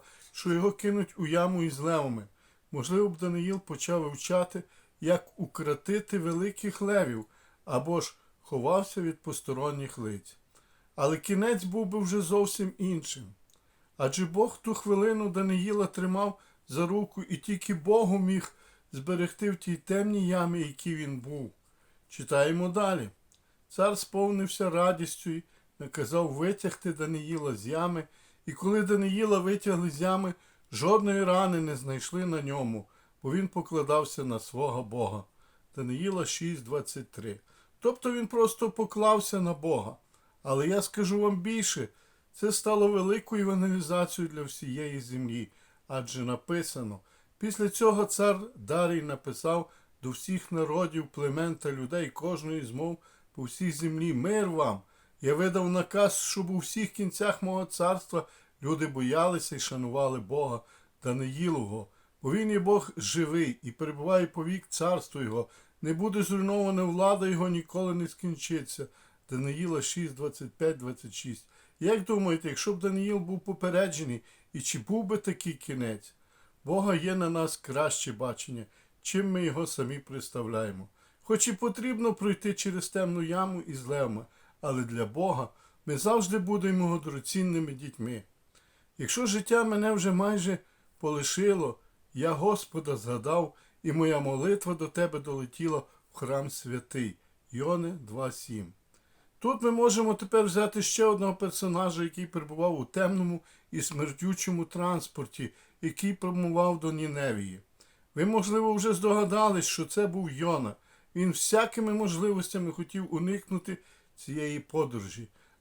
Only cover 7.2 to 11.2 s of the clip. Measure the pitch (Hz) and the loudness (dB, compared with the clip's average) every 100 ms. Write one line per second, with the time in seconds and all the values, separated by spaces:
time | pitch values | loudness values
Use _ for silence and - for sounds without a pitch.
7.2 | 107 _ _ _ - 127 147 170 156 - | -8 _ _ _ -2 -2 0 -2 -2 -8
8.2 | _ _ - 135 127 185 196 - 170 156 | _ _ -6 -2 2 2 2 -2 -4 -4
9.2 | - 143 - 131 147 143 135 - 107 101 | -8 -8 -6 -4 -2 -4 -8 -8 -8 -8
10.2 | - - _ _ _ _ _ - 143 156 | -12 -20 _ _ _ _ _ 0 0 2